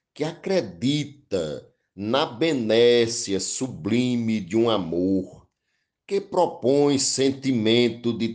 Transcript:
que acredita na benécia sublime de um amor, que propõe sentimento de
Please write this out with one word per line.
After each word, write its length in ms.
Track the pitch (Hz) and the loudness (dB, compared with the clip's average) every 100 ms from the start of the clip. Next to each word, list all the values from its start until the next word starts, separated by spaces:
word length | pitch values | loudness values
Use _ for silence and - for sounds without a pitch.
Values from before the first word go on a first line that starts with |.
| _ | _
que 100 | - | -8
acredita 1400 | 151 170 190 185 110 85 123 147 139 - _ 95 78 67 - _ _ 92 | -8 -6 -4 -2 -4 -4 -2 -2 -4 -12 _ -4 -4 -8 -14 _ _ -10
na 280 | 104 135 | -4 -2
benécia 1160 | 156 113 160 139 110 113 120 120 113 117 - 98 | -2 -2 -2 0 2 4 6 6 2 -2 -4 -4
sublime 1000 | - - 131 80 80 117 127 120 113 110 | -4 -6 -8 -6 -2 0 0 -2 -2 -2
de 160 | 85 110 | -2 0
um 140 | 117 | 2
amor, 760 | 104 82 85 92 95 92 - _ _ _ _ _ _ - | 0 -2 -2 0 0 -2 -12 _ _ _ _ _ _ -6
que 140 | 196 | -6
propõe 760 | 196 180 165 - 117 139 143 135 | -2 0 0 0 2 4 4 2
sentimento 1160 | - - 135 135 139 120 110 120 120 117 117 117 | 0 0 0 0 -2 0 4 4 4 0 -4 -2
de 140 | 113 | -4